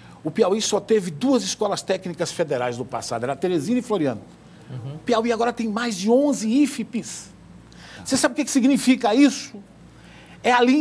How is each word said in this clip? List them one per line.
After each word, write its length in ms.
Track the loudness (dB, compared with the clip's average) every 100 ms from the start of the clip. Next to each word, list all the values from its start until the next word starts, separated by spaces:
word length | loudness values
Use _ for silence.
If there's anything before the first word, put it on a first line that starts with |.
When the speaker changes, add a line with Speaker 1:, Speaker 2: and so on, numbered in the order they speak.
| -20 -12
Speaker 1:
o 60 | -4
Piauí 320 | 0 2 2
só 180 | 0 -2
teve 300 | 2 2 0
duas 340 | -2 2 2
escolas 380 | 0 -4 -4 -2
técnicas 500 | -4 -4 -4 -6 -4
federais 460 | -4 -2 -2 -2 -4
no 80 | -8
passado, 380 | -8 -6 -4
era 120 | -4 -2
Teresina 440 | -2 -2 0 -2
e 20 |
Floriano. 400 | 0 -2 -2 -4 -10 -20 -20 -20 -16
Speaker 2:
Uhum. 280 | -14 -12 -8 -2
Speaker 1:
Piauí 260 | 0 0
agora 200 | 0 -2
tem 140 | -2 -4
mais 280 | -4 -4 -2
de 140 | 2
onze 380 | 4 4 0 2
ifps. 800 | 2 2 0 -8 -8 -8 -12 -16 -20 -20 -20 -20 -20 -20 -14
Você 140 | -4 0
sabe 160 | 0
o 20 | 0
que 80 |
que 80 | -2
significa 600 | 2 4 4 4 2 4 4
isso? 380 | 4 2 -8 -18 -20 -20 -20 -20 -20 -20 -20 -4
É 80 | 2
ali 240 | 4 4 4